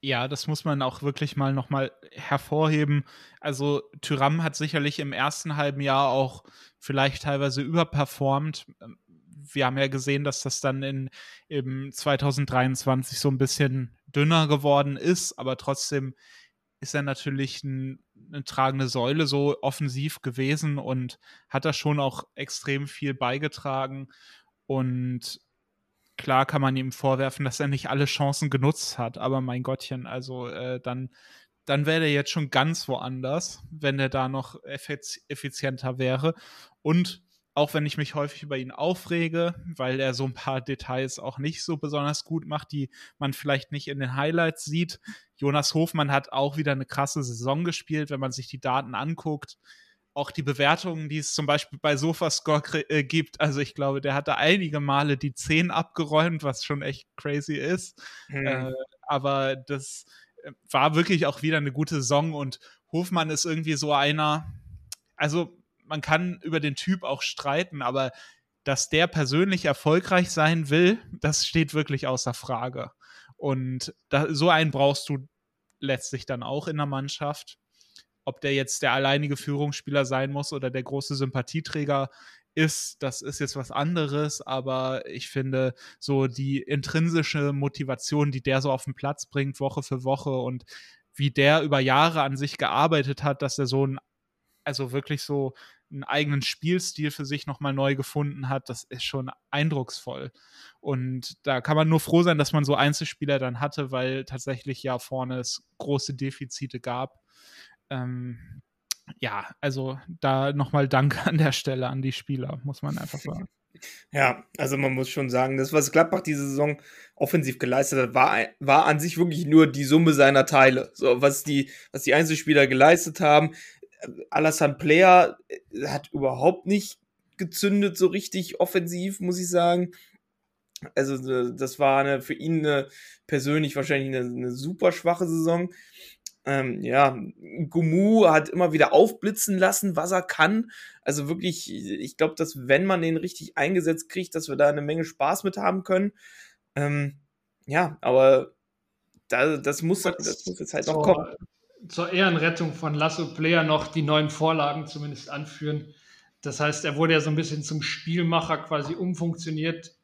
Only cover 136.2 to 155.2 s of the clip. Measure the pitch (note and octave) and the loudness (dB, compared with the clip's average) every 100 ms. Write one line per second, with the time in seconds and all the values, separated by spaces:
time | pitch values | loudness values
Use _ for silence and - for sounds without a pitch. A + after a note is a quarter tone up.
136.2 | - _ - C#3 C3 A2 A#2+ B2+ C#3+ B2+ | -20 _ -2 -2 0 -4 2 6 6 4
137.2 | - - - A2 D3 E3+ D#3+ E3+ G3+ A3+ | -10 -16 -16 -8 -2 0 2 4 6 8
138.2 | F#3+ D#3 D3+ F3 F3 D#3 D3 D3 A3 - | 8 6 4 0 2 4 6 8 8 4
139.2 | G3+ G#3 - F#3 F#3+ F#3+ G3+ D#3+ F3 F#3 | -4 -2 -2 2 2 2 0 0 0 0
140.2 | F3+ - D#3+ A3 A#3 - - - - D3 | -2 2 4 4 -2 -10 -20 -8 -4 -2
141.2 | C#3+ E3+ F3+ D#3+ - F2+ G2 G2+ B2+ - | -2 -2 -4 -4 -8 -10 -6 -6 -8 -2
142.2 | - D#3 D#3+ C3+ B2 C#3 G3 F#3 E3 D#3+ | -2 0 -6 -6 4 4 6 2 2 0
143.2 | F3 - D#3 - D3 F#3 D#3 D#3+ - F3+ | -4 -10 -10 -2 2 2 2 0 -2 -8
144.2 | F3 D#3+ D#3+ C#3 C#3+ D3 C#3+ D#3+ E3 - | -6 -6 -6 4 4 4 -2 -2 -4 0
145.2 | C#3 G3 G3 F#3+ G3 F#3+ F#3 F#3 G3+ _ | 0 2 -2 0 0 0 0 2 2 _
146.2 | - - - _ _ - C#3+ D3 C#3+ - | -20 -20 -20 _ _ -4 -2 0 -2 -6
147.2 | _ _ _ _ - D3 F3 D3+ - B2+ | _ _ _ _ -2 0 0 -2 4 8
148.2 | C3+ C3 C3 _ _ _ _ _ _ _ | 8 8 4 _ _ _ _ _ _ _
149.2 | _ A#2+ C#3+ D3 C3+ C#3+ E3 F#3 - - | _ 2 2 2 -2 -2 0 0 -2 -4
150.2 | - - - F3+ D#3 - - D#3 D3 D#3 | -6 -8 -8 -10 -6 -4 -2 2 4 4
151.2 | - - - _ _ _ F3+ - F3 F#3 | 2 -12 -18 _ _ _ -12 -6 -2 4
152.2 | F#3+ E3 E3 E3+ E3 C3+ D#3+ D3 D#3 D#3 | 4 4 2 0 -4 -4 -4 0 0 0
153.2 | D#3 - D#3+ E3+ D#3 D#3 - E3 D3+ D3+ | -6 -2 2 4 4 2 2 -2 2 2
154.2 | D3+ - D#3+ D#3+ D3 D3 D3+ D3+ D3 C3+ | 2 0 2 2 0 -2 -8 -10 -12 -12